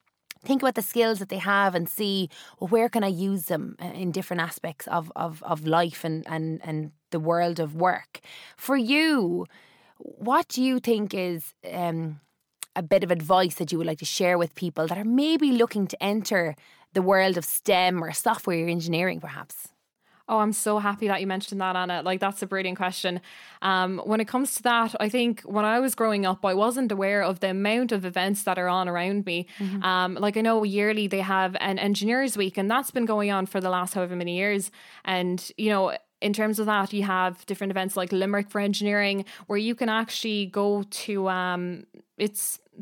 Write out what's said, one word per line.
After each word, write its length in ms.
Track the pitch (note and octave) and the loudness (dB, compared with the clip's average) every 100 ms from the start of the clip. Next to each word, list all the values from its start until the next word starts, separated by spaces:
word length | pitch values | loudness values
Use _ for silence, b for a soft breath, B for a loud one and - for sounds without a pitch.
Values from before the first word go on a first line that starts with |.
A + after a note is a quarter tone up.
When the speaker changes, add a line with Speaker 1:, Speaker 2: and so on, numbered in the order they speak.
| _ _ _ - | _ _ _ -14
Speaker 1:
think 200 | - C4+ | -2 2
about 120 | C4 | 2
the 60 | A#3 | 0
skills 380 | G3+ A#3 A3+ G#3 | -2 2 4 2
that 100 | G3 | -4
they 80 | F#3+ | -4
have 380 | F#3 G3+ G3 | 0 4 4
and 120 | F3 E3 | 2 -2
see, 440 | - G#3 G3 F3+ B B B | -2 0 0 -2 B B B
well, 100 | F#3 | 2
where 200 | A3+ A#3 | 4 4
can 160 | A#3 | 2
I 40 | G3 | 0
use 360 | F3 G3 G3 | 0 -2 -2
them, 320 | - E3+ G3+ - | -2 -4 -4 -10
uh, 60 | F3 | -12
in 220 | F3 F3+ | -6 -4
different 300 | F3 - F3 | -4 -4 -4
aspects 460 | E3 - E3 D3+ - | -4 -6 -12 -12 -4
of, 240 | E3+ E3 | -4 -4
of, 280 | - E3+ D#3 | -6 -6 -6
of 240 | - D#3+ D#3 | -4 -2 2
life 360 | E3 E3+ - | 2 2 -2
and, 240 | E3 D#3+ - | -6 -6 -4
and, 360 | D#3+ D#3+ D#3+ | -4 -4 -6
and 280 | D#3+ D#3 D3+ - _ | -6 -6 -6 -12 _
the 100 | E3 | -2
world 400 | D#3+ E3+ F3 E3+ | 0 2 2 0
of 140 | D#3 | -4
work. 460 | D#3 F3+ F3 - - B B B B | 0 0 0 -6 -18 B B B B
For 180 | - | 0
you, 720 | C4+ A3+ D4 D#4+ C#4+ F3 F3 F3+ b b b b b | 2 4 2 4 4 2 -2 -6 b b b b b
what 500 | - - G#3+ D4 - | -20 -8 0 2 2
do 140 | B3+ | 0
you 180 | C4 B3+ | 0 2
think 320 | A#3 A3 G3+ | 2 0 0
is, 400 | G3+ F3+ E3+ - - - | -2 -4 -4 -8 -14 -10
um, 500 | F3+ F3 E3 D#3+ D3 _ _ _ _ - | -4 -2 -2 -4 -8 _ _ _ _ -10
a 80 | - | -8
bit 220 | D#3+ G3 | 2 2
of 60 | F3+ | 4
advice 460 | F3 D#3 F#3 F#3+ - | 0 4 4 4 0
that 140 | D#3+ | -4
you 60 | E3 | -2
would 100 | E3 | -2
like 120 | D#3 | -4
to 80 | D3+ | -6
share 320 | - F3+ F3+ | 0 2 2
with 160 | E3+ | 0
people 320 | - F3 - E3 | -2 -6 -2 -2
that 100 | F3+ | -2
are 80 | |
maybe 460 | A3 B3 D4+ D#4+ D4 | 0 2 4 4 4
looking 340 | A#3+ A#3 G#3+ F#3+ | 4 2 2 -2
to 140 | - | -2
enter 520 | G3 G#3+ G3 G3 E3 C#3+ b b b | -2 0 0 0 0 -4 b b b
the 80 | G3 | 0
world 340 | F#3 F#3+ F#3+ F3+ | 4 6 6 2
of 80 | |
stem 580 | D#3 - - F#3 F3+ F3+ | -2 -2 4 4 4 2
or 80 | D#3+ | -2
software 540 | D#3 A#3+ A3 - E3+ E3+ | -2 0 0 0 0 0
engineering, 540 | E3+ E3 D#3+ F3+ E3 | -2 0 0 0 -2
perhaps? 480 | D#3+ C#3 - - - _ _ _ b b - | -10 -14 -14 -14 -16 _ _ _ b b -2
Speaker 2:
Oh, 100 | A3 | 2
I'm 140 | G#3+ | 2
so 260 | G#3 G#3+ G#3 | 0 0 0
happy 300 | G3+ G3+ G#3+ | 0 0 0
that 120 | F#3+ | 0
you 60 | F#3+ | 0
mentioned 340 | F#3+ - G3 | -4 -4 -4
that, 140 | F#3 | -2
Anna. 280 | F#3 F3+ F3 | -2 -2 -2
Like, 160 | E3+ F#3+ | -2 0
that's 200 | G3 G3 | -2 -2
a 60 | F#3+ | -4
brilliant 320 | F#3+ F#3 F3+ | -4 -4 -2
question. 420 | F#3 F#3 F#3 F3+ B B B B | -2 -2 -4 -4 B B B B
Um, 380 | F#3+ F#3 F#3 F#3 | 0 2 2 -2
when 160 | - A3 | 0 0
it 80 | G#3+ | 0
comes 260 | B3+ C#4 | 0 -2
to 80 | - | 0
that, 320 | B3 A#3 A3+ - | 2 2 2 0
I 80 | G#3+ | 0
think 320 | B3 A#3+ A3+ | 2 0 0
when 240 | - G#3 | -4 0
I 160 | G#3+ A#3 | 2 2
was 160 | C4 - | 0 2
growing 280 | A3+ G#3 | 0 2
up, 200 | F#3 F#3+ | 2 0
I 100 | G3 | 0
wasn't 380 | F#3+ A3 B3 A#3+ | 2 2 2 0
aware 280 | G3 G3 G3+ | 0 2 2
of 200 | F#3 F3+ | 0 0
the 100 | F#3+ | -2
amount 400 | F#3+ G3+ A#3 B3 | 0 0 2 0
of 140 | G#3 | -2
events 400 | F3+ F3+ F#3+ G3+ | -2 -2 0 0
that 120 | - F3+ | 0 0
are 120 | F3+ | 0
on 200 | F#3 F3+ | 0 0
around 380 | F3 F#3 G3+ G3 | 0 0 -2 -2
me. 220 | F3 F3 - | -4 -6 -6
Speaker 1:
Mm-hmm. 240 | G3 G3 | -6 -2
Speaker 2:
Um, 320 | F#3 F#3 F#3 | 0 2 0
like, 220 | F3+ G#3 G#3+ | 0 0 2
I 40 | |
know 200 | A3+ A3+ | 2 2
yearly 460 | G#3 G3+ G#3 G#3+ G3+ | 2 2 2 2 0
they 120 | G3 | -2
have 360 | F#3+ F#3+ F#3 F#3 | 0 2 2 0
an 220 | G3 F#3+ | -2 0
engineers 560 | G3+ G3+ G#3 B3+ C4+ G#3 | 0 0 2 0 0 0
week, 200 | F#3+ G3+ | -2 0
and 120 | G3 | 0
that's 220 | B3 C4 | 0 0
been 140 | B3+ A3+ | -2 0
going 260 | G#3+ G3+ | 2 2
on 140 | G3 F#3+ | 0 0
for 140 | G3 | -2
the 100 | F#3 | 0
last 240 | F3+ F#3 | 0 -2
however 200 | G3 F3+ | -2 -2
many 220 | F3+ F3 F3 | -2 -2 0
years. 340 | G3+ G3+ F#3+ B B B | 0 0 -2 B B B
And, 460 | - F#3 F3+ F3+ - - | -4 -2 0 -2 -6 -2
you 100 | G#3+ | 0
know, 280 | G3+ F#3 - - _ | 2 2 -2 -10 _
in 120 | G#3 | -2
terms 280 | G#3 G#3+ G#3+ | 0 0 0
of 60 | G#3+ | 0
that, 260 | G#3 G3 | 2 0
you 100 | G#3 | 0
have 420 | G3 F#3 F#3 F3+ - | 0 2 0 -2 -8
different 260 | F#3+ G3 | -6 -2
events 240 | F#3+ F#3+ G3 | -2 -2 -2
like 160 | F3+ | 0
Limerick 380 | F#3 G3 G3+ G3+ | 0 2 0 -2
for 100 | G#3 | -2
Engineering, 640 | G3+ G3+ G#3 G#3 G3+ G3 G3 B B | 0 0 2 2 2 0 -4 B B
where 100 | G#3 | -2
you 160 | A3 | 0
can 140 | A#3 A#3 | 0 0
actually 580 | A3 A3+ - A3+ G#3 F#3+ | 0 -2 -4 -2 -2 -2
go 380 | G3+ G3+ G3+ G3+ | 0 0 0 -2
to, 380 | - - G3 F#3+ | -8 -4 -2 0
um, 580 | F#3 F3+ F3+ F3+ F3 - - _ - | 0 -2 -2 -4 -8 -12 -20 _ -4
it's 420 | G#3 G#3 - - _ - | -4 -2 -6 -8 _ -8